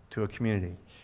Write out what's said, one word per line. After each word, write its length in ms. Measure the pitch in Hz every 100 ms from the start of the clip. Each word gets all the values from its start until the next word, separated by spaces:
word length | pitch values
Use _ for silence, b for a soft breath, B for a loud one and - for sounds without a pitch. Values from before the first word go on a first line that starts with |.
| -
to 140 | -
a 40 | 101
community. 460 | - 113 104 90 90 b b